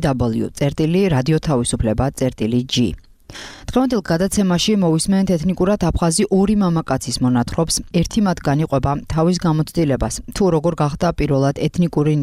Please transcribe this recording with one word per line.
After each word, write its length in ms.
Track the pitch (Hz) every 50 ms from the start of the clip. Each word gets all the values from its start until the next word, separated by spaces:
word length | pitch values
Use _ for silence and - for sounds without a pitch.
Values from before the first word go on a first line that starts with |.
| 165
დაბლიუ 420 | 156 135 123 127 117 113 117 110 98 - -
წერტილი 440 | 147 143 143 - 156 156 170 180 202 190 160
რადიო 240 | 127 127 143 156 156 -
თავისუფლება 600 | 156 147 123 120 - - 117 113 113 107 - 123 139 147 -
წერტილი 440 | 131 127 - - 113 107 117 123 123
ჯი. 240 | 131 - 123 123 95 76 - - - - _ _ - - - - - - - - -
დღევანდელ 340 | - 247 262 262 254 214 175 -
გადაცემაში 680 | 170 160 185 190 - - 202 185 175 170 - - 220 202
მოვისმენთ 480 | 185 165 160 160 - - 196 190 196 185 185
ეთნიკურად 480 | 165 156 185 180 - 185 185 208 208 -
აფხაზი 400 | 165 156 - 185 170 165 - 220 -
ორი 240 | - 190 196 202 214 208 202
მამაკაცის 540 | 180 170 160 151 - 131 131 - - 117 -
მონათხრობს. 560 | 127 127 123 123 120 - - - 165 - - - - -
ერთი 280 | - 175 170 - - 233 208
მათგანი 400 | 190 170 - - 156 139 143 160 156
ყვება 200 | - 135 131 139 143 - -
თავის 340 | - 151 156 160 170 185 170 -
გამოცდილებას, 680 | 170 156 156 156 - - 165 165 147 131 - - 110 - - - - -
თუ 80 | - 208 185 165
როგორ 180 | 156 147 175 170 -
გახდა 280 | 156 147 143 - - 175 165 -
პირველად 360 | 151 143 143 135 139 139 147 -
ეთნიკური 560 | - 160 - - 175 165 - 156 147 156 151 147